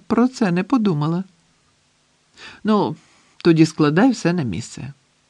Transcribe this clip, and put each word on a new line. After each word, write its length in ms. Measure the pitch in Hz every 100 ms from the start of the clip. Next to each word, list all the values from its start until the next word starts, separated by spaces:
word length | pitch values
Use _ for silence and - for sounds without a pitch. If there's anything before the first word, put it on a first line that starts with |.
| -
про 200 | 226 247
це 240 | - 202
не 120 | 170
подумала". 600 | 185 269 202 151 147 170 190 _ _ _ _ _ _ _ _ _ _ - - -
"Ну, 320 | 202 208 135 156 _ _ _ -
тоді 280 | 175 160 160
складай 460 | - 151 156 262
все 220 | 220 165
на 100 | 180
місце". 500 | 127 85 - - 131 - _ _ _